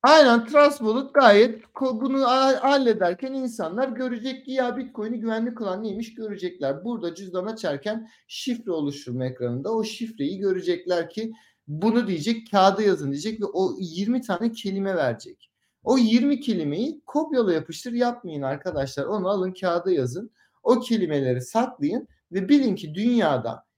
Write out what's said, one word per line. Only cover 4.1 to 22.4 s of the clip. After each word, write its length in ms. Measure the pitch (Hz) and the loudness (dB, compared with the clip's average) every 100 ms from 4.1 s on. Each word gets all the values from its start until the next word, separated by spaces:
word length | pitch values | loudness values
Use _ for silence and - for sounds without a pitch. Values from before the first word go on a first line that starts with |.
| 233 254 262 | -4 -8 -10
ki 80 | - | -6
ya 240 | 262 240 247 | -2 -2 -4
Bitcoin'i 440 | - - 220 240 | -8 -8 -6 -6
güvenli 340 | 226 220 233 | -4 -2 -4
kılan 280 | 233 202 190 | -4 -6 -6
neymiş 320 | 220 196 226 | -6 -8 -10
görecekler. 720 | - 220 196 180 180 139 143 | -10 -10 -8 -8 -4 -4 -4
Burada 300 | 208 226 170 | -6 -6 -8
cüzdan 320 | 165 190 180 202 | -10 -8 -6 -6
açarken 600 | 220 175 143 208 220 226 _ _ | -6 -6 -4 -6 -8 -10 _ _
şifre 440 | - - 233 196 | -10 -6 -6 -4
oluşturma 540 | 165 143 143 - 123 127 | -4 -4 -6 -8 -6 -6
ekranında 480 | 127 120 123 175 | -4 -6 -4 -4
o 100 | 226 | -4
şifreyi 540 | 220 - 226 - 143 190 | -4 -8 -12 -6 -6 -2
görecekler 720 | 196 185 170 175 180 180 165 | -2 -2 -2 -4 -2 -2 -2
ki 220 | 214 226 - _ _ - | -8 -8 -10 _ _ -12
bunu 380 | 151 208 233 233 | -2 2 2 0
diyecek, 440 | 170 175 226 - | -4 -2 -4 0
"Kağıda 320 | 202 190 196 | 4 4 4
yazın." 280 | 208 165 139 | 0 0 -4
diyecek 300 | 143 196 220 | -6 -6 -6
ve 40 | |
o 280 | 196 180 190 - | -6 -2 -2 -4
yirmi 420 | 180 165 202 247 | -8 -4 -2 -2
tane 320 | 240 175 226 | -2 -2 -2
kelime 440 | 226 202 196 196 180 | -4 -6 -4 -2 0
verecek. 540 | 131 113 - - _ _ _ _ | 0 -2 -12 -20 _ _ _ _
O 140 | - 262 | 0 4
yirmi 420 | 226 233 277 285 | 6 4 4 0
kelimeyi 600 | - 185 147 156 269 311 - | -2 -2 -2 -2 -4 -6 -4
kopyala 460 | 294 311 262 208 | -4 0 0 2
yapıştır 400 | 160 156 160 247 | 0 -2 -12 -8
yapmayın 500 | 240 240 240 175 147 | -2 -2 -2 -10 -6
arkadaşlar. 640 | 135 143 185 151 135 143 | -6 -4 -6 -4 -4 -6
Onu 240 | 139 208 185 | -4 -4 -2
alın, 240 | 202 185 | -2 -4
kağıda 400 | 185 185 170 180 | -4 -2 -2 0
yazın. 380 | 170 123 147 233 _ _ _ | 0 0 -4 -12 _ _ _
O 180 | - 247 | 2 2
kelimeleri 640 | - 226 170 143 131 127 | 2 0 0 0 0 -2
saklayın 680 | 127 226 247 - 143 233 - _ _ | 0 0 -2 -2 -4 -4 -8 _ _
ve 160 | 185 | -6